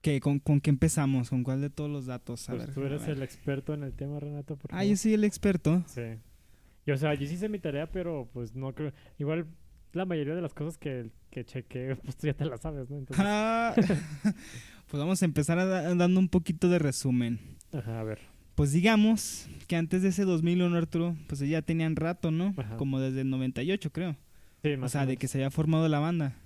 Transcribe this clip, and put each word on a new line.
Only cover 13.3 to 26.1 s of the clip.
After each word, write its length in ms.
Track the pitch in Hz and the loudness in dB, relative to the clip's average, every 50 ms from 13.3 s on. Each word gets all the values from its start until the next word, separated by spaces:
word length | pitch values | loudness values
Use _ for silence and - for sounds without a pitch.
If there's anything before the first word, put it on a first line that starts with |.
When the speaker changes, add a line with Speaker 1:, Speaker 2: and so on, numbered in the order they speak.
| 208 214 214 220 226 226 233 226 - | 2 2 2 2 2 0 0 2 4
Speaker 1:
<laughs> 1120 | 240 214 175 165 151 - - 151 139 - 214 - - - - - - - - - - - - | 4 4 4 2 0 -2 -8 -12 0 0 0 0 0 -10 -16 -16 -16 -16 -16 -20 -20 -14 -6
pues 120 | - 143 | -4 -2
vamos 220 | 147 175 190 - | 0 0 2 2
a 20 | 190 | 2
empezar 340 | 165 147 151 147 170 170 175 | 2 4 2 2 4 4 2
a 60 | 185 | 4
da-, 280 | 190 185 185 147 175 175 | 2 2 0 0 2 4
dando 260 | 175 175 175 185 185 | 4 6 6 8 6
un 80 | 190 175 | 6 6
poquito 400 | - 180 165 - 165 156 - 175 | 4 2 2 2 0 2 4 4
de 100 | 180 175 | 6 6
resumen. 640 | 151 143 123 - - 135 123 123 120 117 120 110 - - - - - - | 4 2 0 0 0 2 2 2 2 0 -2 -4 -6 -14 -20 -20 -16 -10
Speaker 2:
Ajá, 260 | - 143 104 117 113 113 | -8 -8 -6 -6 -6 -4
a 60 | 110 | -4
ver. 160 | 110 107 - - - - - - - - | -6 -6 -8 -10 -20 -20 -20 -20 -6 0
Speaker 1:
Pues 160 | - 147 139 | 2 2 4
digamos 800 | 139 175 175 220 226 208 208 220 226 214 - - - - - - - - - | 4 4 6 6 6 8 6 6 4 2 0 -6 -10 -12 -14 -14 -16 -18 -6
que 80 | - 175 | -4 -2
antes 280 | 165 165 160 185 185 | -2 0 0 0 2
de 80 | 185 196 | 2 2
ese 120 | 180 190 202 | 2 2 2
dos 200 | 185 180 160 160 | 2 2 2 2
mil 180 | 170 175 180 | 2 4 4
uno, 140 | 180 175 175 | 2 2 2
Arturo, 400 | 170 170 165 - 170 170 175 165 151 151 | 0 0 0 0 -2 0 0 -2 -6 -6
pues 140 | - 147 139 | -8 -6 -4
ya 200 | 139 143 160 160 | -2 0 0 0
tenían 340 | 156 - 165 165 160 160 160 | 0 0 0 0 2 0 0
rato, 340 | - 160 165 175 - - 165 | 0 -2 -2 -2 -2 0 0
¿no? 240 | 160 165 180 202 190 | 0 2 0 0 -2
Speaker 2:
Ajá. 200 | 185 120 104 113 | -4 -6 -6 -4
Speaker 1:
Como 240 | 117 147 135 135 131 | -4 -2 -2 0 0
desde 220 | 131 131 131 135 | 0 0 -2 -2
el 80 | 131 135 | -2 -2
noventa 320 | 131 131 131 127 127 - 127 | 0 0 -2 -2 -2 -2 -2
y 80 | 175 | -2
ocho, 180 | 196 202 - 151 | -2 -2 -4 -6
creo. 260 | _ 160 180 175 147 - - - - - - - _ _ | _ -4 -4 -4 -6 -8 -12 -20 -20 -20 -20 -20 _ _
Speaker 2:
Sí, 120 | - 151 143 | -2 -2 -2
Speaker 1:
O 40 | 131 | 0
Speaker 2:
más 140 | 135 135 | -2 -2
Speaker 1:
sea, 80 | - 147 | 0 0
Speaker 2:
o 40 | 135 | 0
Speaker 1:
de 40 | 131 | 0
Speaker 2:
menos. 120 | 127 123 | 0 -2
Speaker 1:
que 80 | - 127 | -4 -4
se 100 | - 135 | -2 -2
había 120 | 135 139 | -2 0
formado 380 | - - 156 156 160 156 165 160 | 0 0 2 4 4 4 4 4
la 100 | 151 147 | 2 2
banda. 380 | 147 165 | 2 0